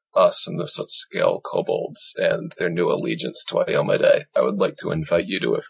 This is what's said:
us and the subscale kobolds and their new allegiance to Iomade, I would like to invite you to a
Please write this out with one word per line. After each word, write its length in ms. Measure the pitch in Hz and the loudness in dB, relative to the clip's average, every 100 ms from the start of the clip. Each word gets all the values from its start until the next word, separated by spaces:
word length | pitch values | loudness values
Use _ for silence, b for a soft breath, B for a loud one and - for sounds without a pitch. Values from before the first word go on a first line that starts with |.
| _ 95 | _ 4
us 320 | 90 - 92 | 4 4 -2
and 100 | 85 | -4
the 40 | - | -4
subscale 760 | - - - - 92 87 90 | -6 -4 -6 -4 0 0 0
kobolds 720 | - - - - - - - - | -2 -2 0 -2 -4 -6 -8 0
and 340 | - - - - | 0 0 -4 -4
their 100 | 87 | -2
new 220 | 85 85 | 0 2
allegiance 520 | - - 107 65 - - | 0 -2 -4 -6 -6 -4
to 80 | - | -2
Iomade, 680 | - 73 - - - - - - | 2 2 2 4 4 4 2 0
I 60 | |
would 160 | 64 80 | 0 2
like 160 | 92 - | 0 -2
to 140 | 92 | -4
invite 340 | 80 76 85 92 | -4 0 0 0
you 140 | 95 | -2
to 140 | - | 0
a 60 | - | -2